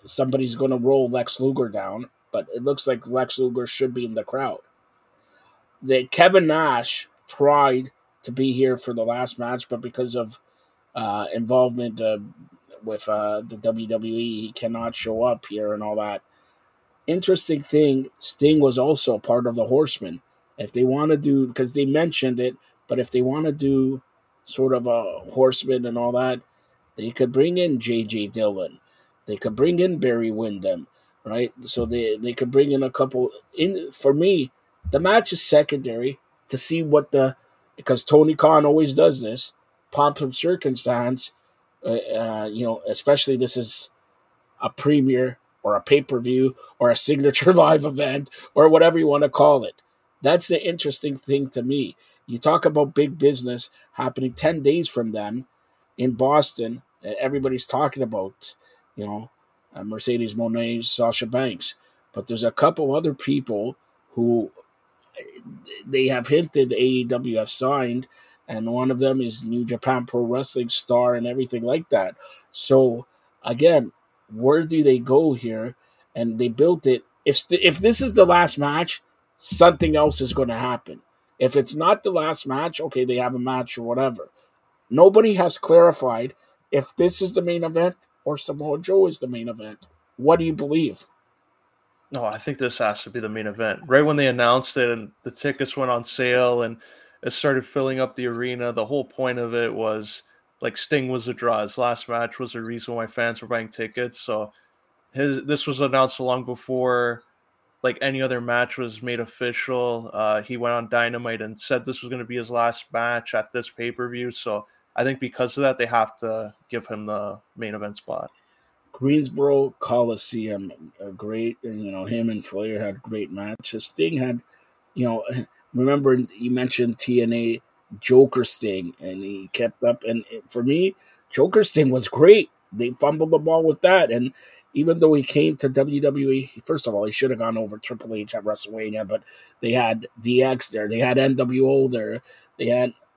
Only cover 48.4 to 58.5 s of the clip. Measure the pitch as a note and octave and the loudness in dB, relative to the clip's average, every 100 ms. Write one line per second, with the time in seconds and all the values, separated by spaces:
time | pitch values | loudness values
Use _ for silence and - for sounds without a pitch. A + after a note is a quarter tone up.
48.4 | - - D#3 D#3+ E3 E3 D#3 C#3+ D3 - | -2 6 8 10 8 6 4 4 2 6
49.4 | D3 C#3 G2+ - _ _ _ _ C3+ F3 | 6 6 0 -12 _ _ _ _ 2 2
50.4 | - E3 F#3 E3 D3+ - D3 C3+ - C#3+ | 2 -2 -2 -4 -4 -4 -6 -6 -2 -2
51.4 | C3+ B2+ B2 C#3 G#2 - _ _ - A#2+ | -2 -6 -2 -2 -4 -10 _ _ -12 -2
52.4 | D3+ E3 E3 D3+ C#3+ C#3+ D3 D#3+ C#3+ C3 | 2 2 4 2 2 2 0 2 2 2
53.4 | B2 A#2+ - _ _ - C3 C3 C3 - | -4 -8 -10 _ _ -8 -6 -4 -6 -2
54.4 | D#3 E3 C#3 E3+ D#3+ B2 A2+ G#2+ G#2 B2 | -2 0 2 2 0 -4 -6 -6 -8 -8
55.4 | - _ _ _ _ - B2+ A2+ C3 D3+ | -12 _ _ _ _ -4 -2 2 4 4
56.4 | C#3+ - A2+ B2 _ _ G2 G#2 C3+ C#3 | 2 -2 -8 -8 _ _ -12 -4 -4 -2
57.4 | C3 B2+ - C3 D3 C#3 A#2+ G#2+ F#2+ - | -2 -4 -4 -2 -2 -2 -4 -4 -6 -10
58.4 | - | -18